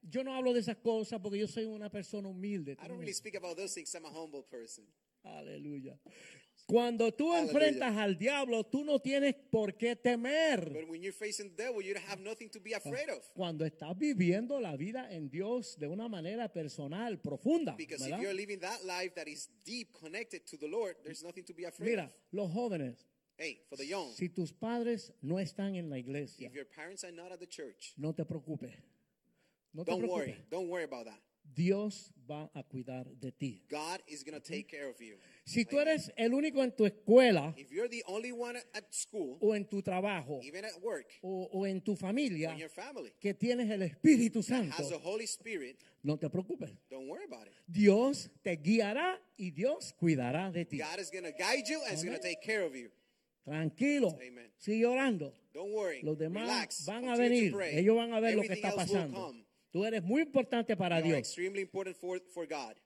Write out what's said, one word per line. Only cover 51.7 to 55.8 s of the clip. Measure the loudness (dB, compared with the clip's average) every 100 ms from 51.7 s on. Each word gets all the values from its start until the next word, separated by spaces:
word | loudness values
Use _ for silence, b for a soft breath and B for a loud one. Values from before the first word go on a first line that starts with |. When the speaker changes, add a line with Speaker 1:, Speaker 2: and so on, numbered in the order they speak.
| -4 -2
Speaker 2:
and |
is | -4
gonna | -4 -4
Speaker 1:
Amén. | -4 -6
Speaker 2:
take |
care | -2 0 0
of | -4
you. | -14 _ _ _ _ _ -6
Speaker 1:
Tranquilo. | -2 -2 2 2 4 2 0
Speaker 2:
Amen. | -12 -16 -20 _
Speaker 1:
Sigue | -2 2 4
orando. | 4 2 0 -2 -10 _
Speaker 2:
Don't | -10 -6
worry. | -2